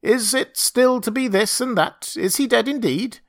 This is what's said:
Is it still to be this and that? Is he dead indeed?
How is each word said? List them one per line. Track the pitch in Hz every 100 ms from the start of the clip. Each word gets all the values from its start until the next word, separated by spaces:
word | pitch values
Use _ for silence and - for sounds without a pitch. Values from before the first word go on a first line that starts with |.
Is | - 247 208
it | 262 - -
still | - - 254 254
to | 220
be | 220 262
this | 196 208 -
and | 254 226
that? | - - - -
Is | 190 -
he | 269
dead | 233 226
indeed? | 285 220 135 240 -